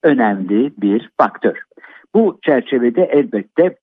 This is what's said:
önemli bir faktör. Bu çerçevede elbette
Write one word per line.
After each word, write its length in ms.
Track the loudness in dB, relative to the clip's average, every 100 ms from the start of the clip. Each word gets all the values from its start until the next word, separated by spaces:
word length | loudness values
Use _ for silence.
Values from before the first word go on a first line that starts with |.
önemli 680 | 0 2 0 -2 -2 -2 -2 -2
bir 320 | -2 -2 -4 _
faktör. 420 | -2 0 -4 -4 -14 _ -20 -20 _
Bu 260 | 0 0 -2
çerçevede 600 | -2 -2 0 -2 0 0
elbette 720 | 0 0 0 -4 -6 0 0 -2